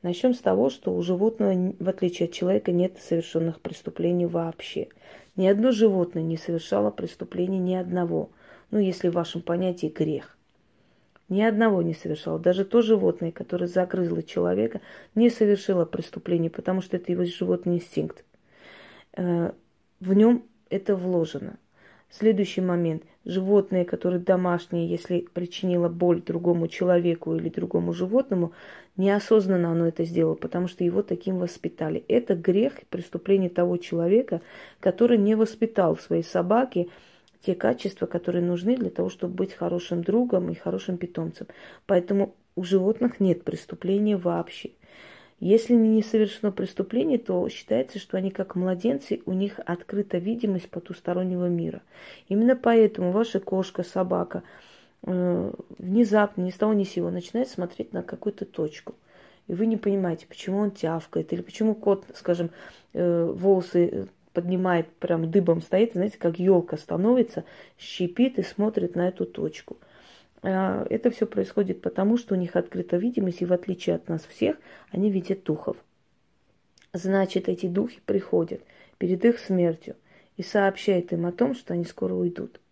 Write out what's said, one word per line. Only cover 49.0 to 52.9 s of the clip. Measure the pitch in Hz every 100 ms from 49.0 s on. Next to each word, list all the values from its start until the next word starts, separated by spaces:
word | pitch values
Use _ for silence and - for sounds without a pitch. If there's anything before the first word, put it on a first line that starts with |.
| - 175
у | -
них | 185 196 -
открыта | - 175 - 196 202 180
видимость | 180 233 220 185 -
потустороннего | 175 - 180 - 180 185 180 180
мира. | 175 165 - _ - - - _
Именно | 196 233 254
поэтому | 233 226 214